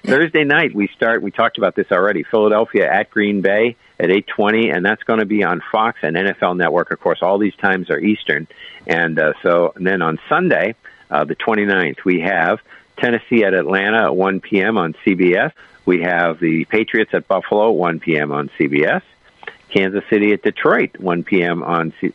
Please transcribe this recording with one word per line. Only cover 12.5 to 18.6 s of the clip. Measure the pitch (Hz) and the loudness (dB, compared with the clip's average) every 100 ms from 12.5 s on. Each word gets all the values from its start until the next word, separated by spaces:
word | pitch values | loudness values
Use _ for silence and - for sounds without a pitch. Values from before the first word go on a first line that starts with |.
| 110 - - _ - | -2 -6 -20 _ -4
Tennessee | 123 117 - 117 | -2 -2 0 2
at | 98 | 2
Atlanta | 92 76 95 101 113 | 0 0 0 0 2
at | 87 90 | 2 2
one | 95 95 | 0 -2
P | - 101 | -2 0
M | 101 110 | 0 0
on | 85 - | -2 -2
C | 104 | 0
B | 87 90 | 2 2
S. | 92 151 - - - | 2 -2 -6 -20 -8
We | - 90 | -2 0
have | 87 85 87 80 | 0 0 0 0
the | 85 82 78 | -2 -2 0
Patriots | 110 110 110 104 | -2 0 -2 0
at | 92 - | -2 -2
Buffalo | 95 - 104 113 | -2 0 0 2
at | |
one | 85 87 82 | 2 0 -2
P | 85 76 | -2 -2
M | 73 | -2
on | 71 69 | -4 -6
C | - | -2